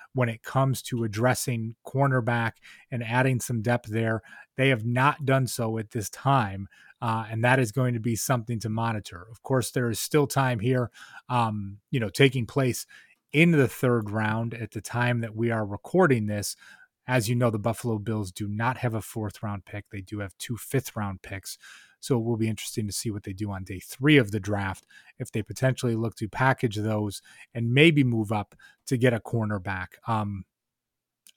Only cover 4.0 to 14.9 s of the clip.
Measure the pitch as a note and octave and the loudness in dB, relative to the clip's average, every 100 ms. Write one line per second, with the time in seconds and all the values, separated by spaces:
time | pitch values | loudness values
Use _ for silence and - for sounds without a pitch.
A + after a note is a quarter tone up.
4 | A2+ A2+ - - - - C3 B2 A2+ B2 | 0 -2 -6 -20 -10 0 2 2 0 2
5 | C#3 D3 C3 C3+ B2 - A2+ A2 G#2+ A#2 | 2 2 2 2 2 -2 -2 -2 -4 -6
6 | G2 - C#3 C#3 G2+ G2 G2 _ - - | -6 -2 2 2 2 -4 -10 _ -20 -6
7 | A#2 A2+ G#2+ A2+ A#2+ C3+ A#2+ C3+ B2+ A#2+ | -4 -2 -4 2 4 4 4 0 0 0
8 | A#2 A2 - B2 A2+ A2+ G#2+ A2 A2+ G#2+ | -2 0 0 0 0 -4 -2 -2 -2 -4
9 | - E2+ A#2 A2+ - C3 - - A#2+ G#2+ | -8 -14 -16 -10 0 0 0 0 -2 -2
10 | - D3+ C#3+ C#3 C3 A#2 A#2+ B2+ A#2+ - | 0 2 2 2 0 0 0 0 -2 -8
11 | - - - B2 A2+ G#2+ G2 G2+ _ C#3 | -20 -18 -4 0 0 -2 -8 -12 _ -2
12 | G#2+ - C#3 C3 A2 C#3 B2+ - - - | 0 4 4 4 -2 0 0 -2 -8 -18
13 | _ _ _ D3 E3+ D#3 A#2+ - B2+ A#2+ | _ _ _ 4 6 6 4 2 0 0
14 | G#2 G#2+ G#2+ A2 A#2 A2+ A2 A2 - | 0 -2 -2 -2 -4 -8 -10 -10 -6